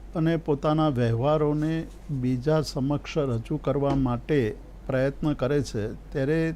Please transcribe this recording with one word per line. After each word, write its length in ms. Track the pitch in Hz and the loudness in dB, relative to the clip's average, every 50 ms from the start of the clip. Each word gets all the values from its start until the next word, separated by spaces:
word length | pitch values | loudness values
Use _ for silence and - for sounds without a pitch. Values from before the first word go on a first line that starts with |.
| - - - | -14 -6 -2
અને 220 | 170 160 165 165 | 0 2 2 2
પોતાના 520 | 160 160 - 143 135 - 156 151 160 156 151 | 0 0 0 -2 0 2 2 2 4 4 2
વ્યવહારોને 1000 | 135 120 120 113 113 113 131 147 151 156 151 147 147 151 151 160 160 160 - - - - - - | 4 2 2 2 2 2 2 2 4 4 4 2 2 2 0 0 0 -2 -4 -8 -12 -14 -8 -6
બીજા 500 | 147 131 123 127 127 123 123 151 156 156 | -4 -2 0 0 0 0 2 2 2 2
સમક્ષ 580 | 143 - - 147 131 143 147 - - - - 165 | 2 0 -2 -2 0 0 0 -2 -4 -2 -2 0
રજૂ 380 | 143 135 120 113 117 - 156 | 0 0 0 -2 -2 -4 -4
કરવા 380 | 147 - 139 131 143 139 139 139 | -2 -2 0 0 2 2 2 2
માટે 640 | 139 131 123 120 120 - - 156 143 117 107 - - - - - - - | 2 2 0 0 -2 -2 0 2 2 2 0 -2 -6 -14 -18 -18 -14 -6
પ્રયત્ન 460 | - 131 127 131 139 139 - - 151 | -2 0 2 2 0 0 0 0 0
કરે 300 | 143 - 127 123 143 147 | 0 0 0 0 2 0
છે, 500 | 127 - - 110 101 113 - - - - | 0 -2 -4 -4 -4 -4 -6 -10 -12 -6
ત્યારે 420 | - 147 135 143 156 165 165 165 160 | -4 -2 0 2 2 2 0 0 -2